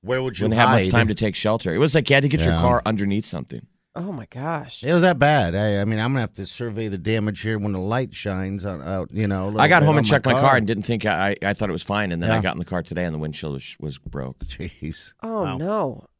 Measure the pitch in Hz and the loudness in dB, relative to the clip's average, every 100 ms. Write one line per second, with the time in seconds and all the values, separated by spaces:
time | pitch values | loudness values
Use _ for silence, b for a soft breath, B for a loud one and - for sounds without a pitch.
0 | 90 127 131 95 - 110 113 - 95 117 | -2 -2 -2 -2 0 4 6 6 4 4
1 | 117 104 110 92 107 110 - 85 147 147 | 4 2 -2 0 0 0 0 2 2 2
2 | 127 139 139 110 82 82 101 120 107 110 | 4 4 4 2 2 4 4 4 2 0
3 | 101 101 - 85 64 62 57 _ _ - | 0 -2 -4 -8 -10 -14 -16 _ _ -12
4 | 180 160 110 123 143 165 127 - 127 175 | -10 -10 -12 -10 -6 -6 -8 -10 0 4
5 | 180 156 143 151 87 87 107 101 104 110 | 4 6 4 6 2 2 0 0 0 0
6 | 113 135 110 - 95 - 120 107 110 98 | 0 0 -2 -6 -14 -8 -8 -6 -6 -4
7 | 85 113 107 101 110 110 104 98 92 117 | -2 0 0 -2 -4 -2 -2 -4 -2 -2
8 | 131 - 104 95 95 98 95 87 69 95 | -4 -6 -6 -4 -4 -6 -6 -8 -6 -6
9 | 90 98 107 98 95 107 143 175 151 151 | -6 -4 -2 -2 -4 2 4 6 6 4
10 | 110 139 131 127 135 131 107 110 104 117 | 4 2 2 2 4 4 2 -2 -2 -2
11 | 101 85 98 101 98 101 107 90 - 101 | 0 0 0 0 -2 -2 -2 -4 -2 -2
12 | 101 85 85 110 95 57 87 90 78 85 | -2 -2 0 0 0 -4 -6 -6 -4 -4
13 | 90 78 78 76 78 67 - - 76 67 | -4 -4 -6 -6 -8 -8 -10 -12 -10 -10
14 | - 69 65 67 - - 85 - 76 82 | -10 -8 -8 -10 -14 -10 -12 -10 -10 -10
15 | - _ 226 226 175 95 165 214 151 107 | -14 _ -8 -4 -4 -4 -4 -2 -2 -6
16 | - | -16